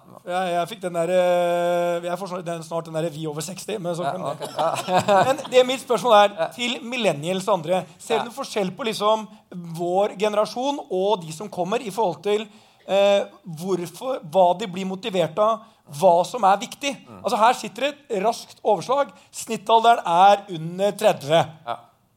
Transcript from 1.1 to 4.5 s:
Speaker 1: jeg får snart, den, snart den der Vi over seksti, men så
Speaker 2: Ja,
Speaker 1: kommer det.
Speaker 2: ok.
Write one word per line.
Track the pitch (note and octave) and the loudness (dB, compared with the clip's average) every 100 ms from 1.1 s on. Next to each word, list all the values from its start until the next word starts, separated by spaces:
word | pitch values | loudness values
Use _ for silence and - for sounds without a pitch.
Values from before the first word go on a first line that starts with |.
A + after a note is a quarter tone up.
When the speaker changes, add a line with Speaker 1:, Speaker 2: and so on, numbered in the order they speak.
| F#3 F3+ F3 F3 F3 F3 F3 F3 F3 | 2 4 4 2 0 0 0 0 -2
Speaker 1:
jeg | F3 F3 | -4 -8
får | F#3+ | -8
snart, | F3+ E3+ | -10 -8
den, | E3+ | -10
snart | D#3+ E3 D#3+ | -6 -8 -6
den | |
der | D#3+ E3 | -4 -4
Vi | D3+ D#3 | -4 -8
over | D3+ | -8
seksti, | D#3+ F#3 - G#3+ | -10 -10 -10 -8
men | E3+ E3+ | -6 -4
så | |
Speaker 2:
Ja, | C#3+ | -4
Speaker 1:
kommer | F#3 C3+ C#3+ | -4 -6 -8
det. | |
Speaker 2:
ok. | D3 | -8